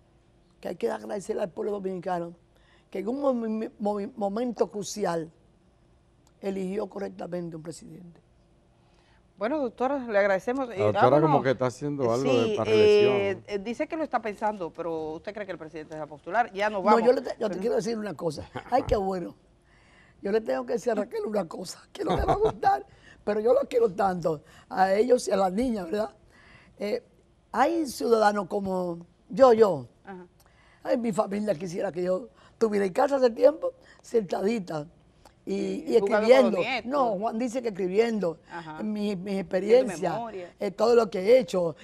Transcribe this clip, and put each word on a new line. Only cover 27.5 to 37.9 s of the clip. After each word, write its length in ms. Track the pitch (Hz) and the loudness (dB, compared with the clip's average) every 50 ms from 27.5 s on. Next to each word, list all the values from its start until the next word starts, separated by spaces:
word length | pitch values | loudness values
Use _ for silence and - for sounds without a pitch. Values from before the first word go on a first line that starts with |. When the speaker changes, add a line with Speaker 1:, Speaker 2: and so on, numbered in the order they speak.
Speaker 1:
hay 340 | - 208 254 311 339 339 320 | 0 2 2 2 2 0 -2
ciudadanos 600 | 262 208 - 277 247 226 220 214 208 208 208 196 | -4 -4 -4 0 4 4 6 6 4 4 2 -2
como 580 | 156 202 202 196 190 190 185 180 175 170 170 170 - _ _ _ - | -2 -4 -4 -2 -2 -2 -2 -2 -4 -6 -8 -12 -18 _ _ _ -4
yo, 240 | 220 180 269 254 | 4 8 8 8
yo. 340 | 233 220 226 202 170 139 120 - _ _ - | 10 8 6 6 4 0 -6 -12 _ _ -20
Speaker 2:
Ajá. 220 | 190 196 180 175 - _ _ _ _ _ _ _ _ _ _ - | -18 -18 -18 -18 -20 _ _ _ _ _ _ _ _ _ _ -4
Speaker 1:
Ay, 120 | 311 320 | -2 -2
mi 160 | 247 226 233 | -2 0 0
familia 420 | 185 208 208 196 196 208 214 214 190 | 0 0 0 0 -2 -4 -2 -2 -2
quisiera 360 | 147 190 180 165 196 196 190 | -2 -4 -8 -6 -6 -6 -4
que 120 | - 175 180 | -4 -4 -2
yo 240 | 180 185 185 247 - _ _ - - _ | -2 -2 -2 -4 -8 _ _ -20 -14 _
tuviera 300 | - 226 220 208 202 202 | -2 0 0 2 0 0
en 60 | 190 | 0
casa 240 | 175 - 269 285 277 | 0 2 2 2 2
hace 140 | 269 254 240 | 2 2 2
tiempo, 420 | 220 254 - 285 302 339 - 523 - _ - - - _ | 2 4 4 4 4 2 -4 -8 -8 _ -18 -20 -20 _
sentadita 840 | - - - 233 208 160 - - 190 202 233 233 175 175 165 156 147 175 _ _ _ _ _ _ - - _ _ - | -8 -2 -2 -2 -2 -2 -4 -2 0 0 0 -2 -4 -6 -8 -8 -8 -10 _ _ _ _ _ _ -20 -20 _ _ -8
y, 80 | - | -6
Speaker 2:
Sí, 320 | 196 196 196 190 190 - - - 240 | -4 -4 -4 -4 -4 -6 -2 2 2
Speaker 1:
y 40 | 233 | 4
Speaker 2:
jugando 0 | |
con 100 | 196 196 | 4 4
los 120 | - 208 208 220 | 2 4 6 8
Speaker 1:
escribiendo. 280 | 254 269 247 233 - 180 | 8 8 6 4 4 0
Speaker 2:
nietos. 320 | 170 - 269 233 202 226 | -2 -2 -4 -6 -4 -2
Speaker 1:
No, 280 | 277 285 254 233 208 185 | 0 0 0 0 0 -2
Juan 200 | 208 226 226 220 | -4 -4 -4 -2
dice 220 | 254 247 208 262 | -4 -4 -4 -4
que 60 | 233 233 | -6 -6
escribiendo 680 | 196 170 196 180 | -4 -4 -4 0